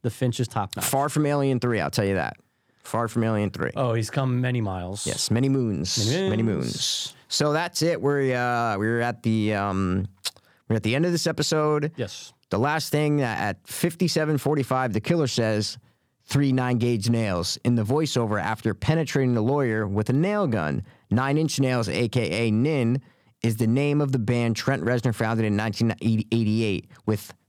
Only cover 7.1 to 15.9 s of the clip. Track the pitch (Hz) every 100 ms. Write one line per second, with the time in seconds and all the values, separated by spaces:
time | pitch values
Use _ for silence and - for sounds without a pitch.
7.1 | - _ - 147 151 175 - 160 165 139
8.1 | 143 135 123 123 120 117 101 107 117 120
9.1 | 117 117 113 107 104 101 95 95 92 95
10.1 | - - - _ _ _ 110 110 131 175
11.1 | 170 170 156 151 156 151 151 156 160 107
12.1 | - - _ _ 98 139 160 - 147 151
13.1 | 147 127 107 101 - - - 175 165 180
14.1 | - 156 151 151 151 127 131 127 110 -
15.1 | 170 139 - 110 107 107 - _